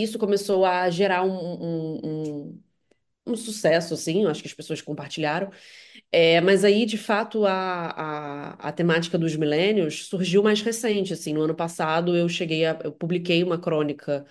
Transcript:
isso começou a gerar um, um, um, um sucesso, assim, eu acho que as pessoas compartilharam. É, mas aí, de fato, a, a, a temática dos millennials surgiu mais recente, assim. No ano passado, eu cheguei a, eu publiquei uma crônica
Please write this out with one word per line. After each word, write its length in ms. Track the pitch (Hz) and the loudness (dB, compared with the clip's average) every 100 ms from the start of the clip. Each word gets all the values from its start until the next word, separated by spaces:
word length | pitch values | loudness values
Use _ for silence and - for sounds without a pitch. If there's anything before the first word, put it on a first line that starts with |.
isso 180 | 214 220 | -4 -2
começou 460 | 202 202 202 190 190 | 0 0 2 2 4
a 240 | 180 180 | 2 0
gerar 320 | 170 196 180 | 2 2 2
um, 80 | 190 | 0
um, 680 | 185 170 170 170 165 160 156 156 156 156 147 143 | -2 -6 -6 -4 -4 -4 -6 -6 -6 -6 -8 -12
um, 80 | - _ _ _ _ _ _ - | -16 _ _ _ _ _ _ -8
um 80 | 226 | -6
sucesso, 560 | 220 214 165 165 170 156 | -6 -2 0 2 0 -6
assim, 280 | - 175 | -2 0
eu 60 | 196 | 0
acho 120 | 151 | -2
que 60 | - | -8
as 40 | |
pessoas 280 | - - 156 | -14 -10 -10
compartilharam. 680 | - 151 139 - 147 160 196 - - - - - _ | -8 -10 -10 -4 -4 -2 -6 -10 -20 -20 -20 -20 _
É, 300 | 170 165 165 | 4 6 6
mas 220 | 175 196 | 6 6
aí, 220 | 202 208 233 | 6 4 2
de 120 | 220 | -2
fato, 480 | - 208 226 220 202 | 0 -2 0 0 0
a, 60 | 190 185 180 170 | 0 -2 -4 -6
a, 800 | - 156 151 147 143 143 - 147 | -6 -6 -6 -8 -10 -12 -10 -6
a 20 | |
temática 460 | 151 170 165 170 175 | 0 2 4 2 0
dos 180 | 165 156 | 0 0
millennials 720 | 151 151 190 214 156 - - | 2 2 4 2 0 -4 -6
surgiu 360 | 190 180 190 | -4 2 4
mais 180 | 214 208 | 4 2
recente, 520 | 233 226 233 208 180 | 0 -2 0 0 -2
assim. 200 | 160 160 | -4 -4
No 80 | 151 | 0
ano 120 | 156 160 | 0 0
passado, 600 | 165 - 160 160 175 175 | -4 -2 0 2 2 2
eu 120 | 170 | 2
cheguei 360 | 175 170 160 160 | 0 -2 0 0
a, 120 | 156 | 0
eu 80 | 151 | -6
publiquei 520 | - 170 175 175 170 | -6 -2 -2 2 2
uma 160 | 180 165 | 2 0
crônica 640 | 175 156 147 147 - 139 139 | 0 0 0 -4 -4 -6 -6